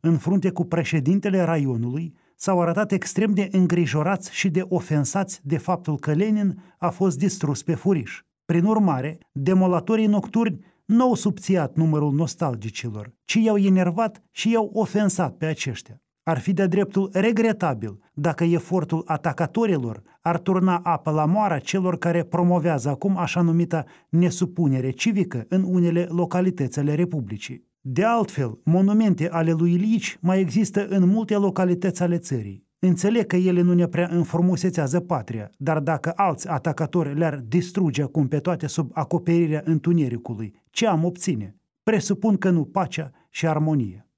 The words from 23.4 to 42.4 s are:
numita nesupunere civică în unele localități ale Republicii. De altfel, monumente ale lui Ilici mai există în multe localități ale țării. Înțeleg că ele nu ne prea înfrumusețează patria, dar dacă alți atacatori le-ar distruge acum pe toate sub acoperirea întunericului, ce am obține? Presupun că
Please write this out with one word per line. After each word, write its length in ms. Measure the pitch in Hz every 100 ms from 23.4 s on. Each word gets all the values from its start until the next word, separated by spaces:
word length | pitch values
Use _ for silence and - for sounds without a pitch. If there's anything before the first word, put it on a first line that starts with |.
numita 420 | 170 165 170 165 - - _
nesupunere 800 | 165 175 - 180 180 160 131 131
civică 560 | 135 233 202 180 123 110
în 160 | 185 185
unele 400 | 180 170 170 175
localități 680 | 175 175 180 185 180 131 -
ale 160 | 147 151
Republicii. 760 | 175 165 104 104 - 127 _ _
De 240 | 131 127
altfel, 560 | 214 233 208 - 127 107
monumente 680 | - 175 196 208 220 180 160
ale 220 | 165 165
lui 220 | 165 175
Ilici 440 | 175 214 226 - -
mai 200 | 170 190
există 480 | 185 127 196 202 196
în 200 | 196 180
multe 280 | 214 208 208
localități 680 | 202 190 180 175 185 175
ale 140 | 175 170
țării. 480 | 170 131 101 98 _ _
Înțeleg 460 | 185 175 196 233 208
că 100 | 180
ele 260 | 185 180
nu 120 | 175
ne 140 | 175 175
prea 220 | 170 175
înfrumusețează 880 | 175 165 165 180 180 185 175 139 165
patria, 500 | 175 156 110 113 107 _
dar 220 | 139 156
dacă 320 | 143 156 - 165
alți 320 | 196 147 190
atacatori 720 | 147 165 143 156 175 143 143
le-ar 260 | 165 143 117
distruge 540 | 170 175 185 175 120
acum 260 | 139 - 135
pe 120 | 151
toate 280 | 175 170 151
sub 220 | - 135
acoperirea 680 | - 147 170 175 170 165 151 156
întunericului, 880 | 160 - 170 135 117 - 110 107 _ _
ce 180 | - 226
am 160 | 165
obține? 520 | 170 175 - 127 95 - _ _
Presupun 540 | - 220 - 202 220
că 120 | 196